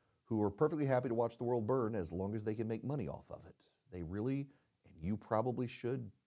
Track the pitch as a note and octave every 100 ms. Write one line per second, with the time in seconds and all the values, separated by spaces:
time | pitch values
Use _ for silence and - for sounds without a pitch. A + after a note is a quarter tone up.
0 | _ _ - A2 G#2 G2+ D3+ D#3 C#3 B2
1 | B2 A2+ A#2 - A#2+ B2 A2 C3 A2 A2
2 | D#2+ E2 G2 G#2+ A2 A2 A2+ A2+ B2+ C#3+
3 | D#2 - - D2+ D#2 - - _ - F2+
4 | E2 G2+ B2 C#3 C#3 - _ _ - -
5 | E2+ G#2+ - A2 B2+ B2 B2 - A#2+ C3
6 | G#2+ -